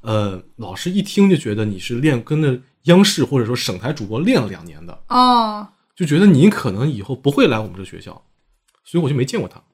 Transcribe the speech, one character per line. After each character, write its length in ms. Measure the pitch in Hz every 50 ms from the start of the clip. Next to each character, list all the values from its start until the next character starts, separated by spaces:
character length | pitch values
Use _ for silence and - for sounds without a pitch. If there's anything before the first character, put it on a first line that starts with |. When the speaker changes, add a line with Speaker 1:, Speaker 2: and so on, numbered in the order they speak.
Speaker 1:
呃， 420 | _ 117 110 107 104 101 95 92 - _ _
老 180 | - 113 92 92
师 160 | - - 175
一 120 | 180 202
听 260 | - - - - 196 196
就 80 | 185
觉 180 | 147 - 117 104
得 120 | 107 110
你 120 | 107 101 92
是 180 | - - 123
练， 260 | 117 139 156 139 117 113
跟 160 | - 156 151
着 180 | 156 143 127 123 - _ _ _ _
央 200 | 156 170 185 202
视 200 | 196 - - 135
或 140 | - 143 131
者 60 | 113
说 100 | 104 123
省 240 | 120 - - 98 90
台 140 | 98 131
主 140 | 156 - 110
播 120 | 95 110 120
练 200 | 160 226 262 196
了 80 | 117 98
两 160 | 95 78 80
年 200 | 85 - 76 82
的。 120 | - - - - -
Speaker 2:
哦。 600 | - 247 254 254 247 240 226 214 208 208 208 202 _ _ _ _ _
Speaker 1:
就 100 | _ 185
觉 140 | 147 147 160
得 80 | 202
你 240 | 208 170 127 156 214
可 220 | 208 - - 127
能 180 | 92 101 127 160
以 120 | - 101
后 120 | 98 - 131
不 160 | - _ 139
会 160 | 139 - 262
来 120 | 175 120 110
我 100 | 110 107
们 60 | 90
这 80 | 98 95
学 160 | - - 87
校， 220 | - - 82 - _ _ _ _ _ _ _ _ _ _ _ _ _
所 160 | _ - 170
以 40 | 165
我 40 | 127
就 60 | 147
没 100 | 131 127
见 140 | 143 - 220
过 100 | 110 85
他。 140 | - - _ _